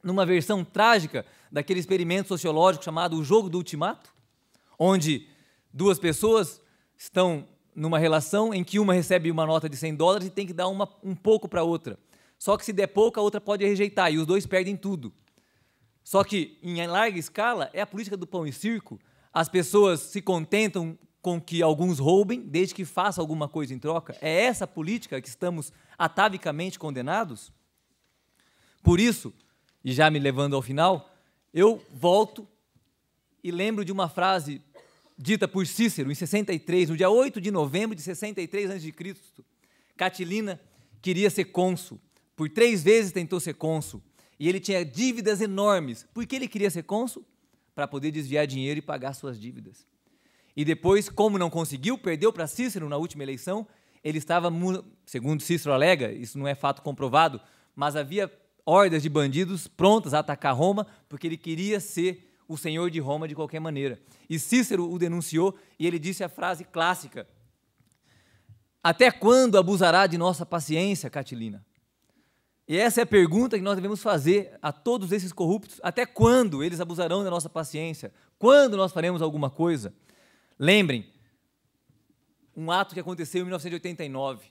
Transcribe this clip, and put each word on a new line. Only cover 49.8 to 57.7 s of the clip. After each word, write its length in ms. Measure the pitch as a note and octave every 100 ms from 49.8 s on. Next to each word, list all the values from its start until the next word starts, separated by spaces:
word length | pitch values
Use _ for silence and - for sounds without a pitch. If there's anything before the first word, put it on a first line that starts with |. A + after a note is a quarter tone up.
| _ _ _ _ _ _ _
E 120 | - D3
depois, 420 | D#3+ F3 G3 G3+
como 300 | - G#3+ G3
não 120 | F3
conseguiu, 480 | D#3+ D#3+ C#3 D3+ B3+
perdeu 360 | G3 D#3+ G#3
pra 140 | A3+ D#3
Cícero 420 | - B3 G3 D3+
na 80 | D3
última 260 | E3 D3
eleição, 420 | C3+ C3 - G3+ G#3+ _ _ _
ele 140 | D3+ D#3
estava, 320 | D3 E3+ F3
mu-, 340 | E3 F3+ F#3 - _ _
segundo 360 | B2+ B2+ D3+
Cícero 320 | - E3+ D3
alega, 380 | C3+ D#3 F3 A#2
isso 260 | A2 A#2 C#3+
não 100 | C#3
é 80 | C#3+
fato 260 | C#3+ C#3
comprovado, 580 | - C#3 C#3 C3+ D#3+ B2 _ _ _